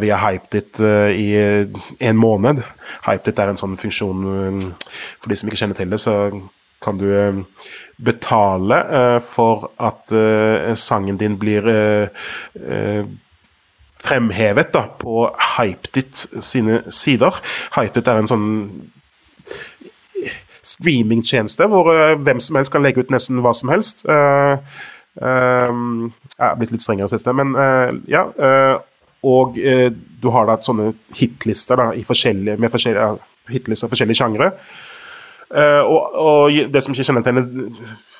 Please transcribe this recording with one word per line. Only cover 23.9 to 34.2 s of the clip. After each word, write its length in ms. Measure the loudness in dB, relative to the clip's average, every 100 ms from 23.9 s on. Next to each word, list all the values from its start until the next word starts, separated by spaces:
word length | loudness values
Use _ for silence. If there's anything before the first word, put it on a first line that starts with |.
| -6
Eh, 540 | 0 4 4 4 2 0 -4 -20 -20 -20 _ -6
ehm, 880 | -2 2 2 2 0 -2 -4 -6 -8 -12 -12
jeg 160 | -2 -2
er 60 | 0
blitt 160 | -4
litt 100 | -4
strengere 260 | -4 -2 -2
siste, 240 | -2 -2
men, 220 | -2 0
eh, 380 | 0 2 2 0 -4 -2
ja, 160 | -2 -2 0
eh, 420 | 2 4 4 2 -4 _ _ _
og, 340 | 2 4 2 0
eh, 340 | 2 4 2
du 400 | 0 -16 -4 0
har 160 | 2 2
da 80 |
et 120 | 0 0
sånne 280 | -2 -2 -4 -10
hitlister 600 | -4 -4 -2 -4 -4 0 2
da, 160 | 0
i 100 | -2
forskjellige, 560 | -4 0 0 0 -2 -2
med 140 | -2
forskjellige, 260 | 0 0 0
ja, 180 | 0 -2 -12 _ -10
hitlister, 400 | -8 -6 -6 -2
forskjellige 300 | 0 0
genre. 340 | 2